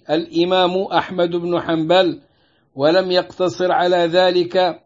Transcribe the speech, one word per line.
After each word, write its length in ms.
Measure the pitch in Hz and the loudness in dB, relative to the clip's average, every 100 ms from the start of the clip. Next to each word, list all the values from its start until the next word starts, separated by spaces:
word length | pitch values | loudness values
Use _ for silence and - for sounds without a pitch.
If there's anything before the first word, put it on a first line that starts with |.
| - | -4
الإمام 680 | 151 165 165 175 185 180 185 | -4 -2 -2 0 2 2 0
أحمد 580 | 202 175 - 185 175 175 | -2 -2 -2 -2 -2 -2
بن 240 | 170 175 | -4 -4
حنبل، 600 | - 165 160 180 185 143 - _ _ _ _ 131 | -2 -2 2 2 2 -2 -12 _ _ _ _ -2
ولم 360 | 143 180 185 | 0 2 2
يقتصر 600 | 180 180 - 180 - 180 | 0 -2 -2 -4 -2 -2
على 260 | 160 180 180 | 0 0 0
ذلك 840 | 170 175 185 180 170 185 180 160 | 2 2 2 2 0 0 0 -2